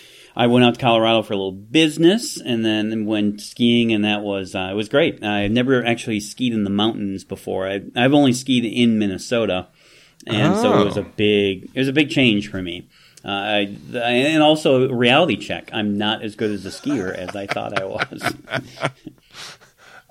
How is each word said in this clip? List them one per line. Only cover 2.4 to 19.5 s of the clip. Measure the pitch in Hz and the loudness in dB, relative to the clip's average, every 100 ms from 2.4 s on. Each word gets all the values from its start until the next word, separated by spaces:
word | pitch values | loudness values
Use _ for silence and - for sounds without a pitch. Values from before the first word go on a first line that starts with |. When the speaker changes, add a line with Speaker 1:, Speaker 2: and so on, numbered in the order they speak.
Speaker 1:
and | 120 117 110 | -4 -2 0
then | 107 107 113 107 | 0 -2 -4 -2
went | 107 104 104 | 0 0 -2
skiing, | - - 120 120 117 | -10 0 4 4 4
and | 107 | 2
that | 107 104 | 0 0
was, | 104 98 92 | -2 -4 -4
uh, | 98 92 | -6 -4
it | |
was | 101 107 | -4 0
great. | 139 160 - | 2 2 -2
I | 107 104 | -4 -2
had | 101 | 0
never | 120 127 127 117 | 0 2 2 2
actually | 117 - 107 | -2 -2 -4
skied | - - 127 | -6 -4 -2
in | 113 98 | -2 -2
the | |
mountains | 101 110 104 101 95 | 0 0 -2 -6 -8
before. | - 95 101 95 95 | -10 -12 -6 -6 -4
I, | 98 - 123 | -6 -6 0
I've | 127 | 4
only | 147 139 | 4 4
skied | 127 - 123 113 | 2 0 -2 0
in | 123 120 110 | 2 2 2
Minnesota, | 101 90 - 120 104 90 90 _ _ _ _ _ - | 0 -4 -4 -2 0 -4 -6 _ _ _ _ _ -6
and | 107 151 202 | 0 2 2
so | 107 - | 2 2
it | 101 | 2
was | 101 | -2
a | 95 | -6
Speaker 2:
Oh. | - | 0
Speaker 1:
big, | 104 104 101 92 - | 2 4 2 -2 -6
it | 127 | -4
was | 135 | 0
a | |
big | 139 143 | 0 0
change | 143 127 101 101 | 2 2 0 -2
for | 98 | -8
me. | 90 87 - _ _ - | -8 -10 -14 _ _ -14
Uh, | - | -8
I, | 101 104 104 101 104 - | -6 -2 -2 -2 -6 -10
and | 120 117 123 143 156 | -6 0 2 2 4
also | 151 156 160 131 127 | 6 6 4 4 4
reality | 120 120 139 175 98 | 2 4 4 4 0
check. | - 87 - | -4 -10 -8
I'm | 110 104 101 | -4 -2 0
not | 107 110 | -2 -4
as | 110 - | -8 -4
good | 107 | -4
as | 101 92 | -4 -8
a | |
skier | - 139 139 92 90 | -10 -4 -4 -4 -6
as | 92 101 | -8 -10
I | 101 | -8
thought | - 110 98 | -6 -4 -6
I | 95 | -6
was. | 110 - - - - - | -6 -6 -6 -8 -8 -8
<laughs> | 131 - - 139 - - _ _ - - | -8 -8 -8 -8 -8 -20 _ _ -20 -18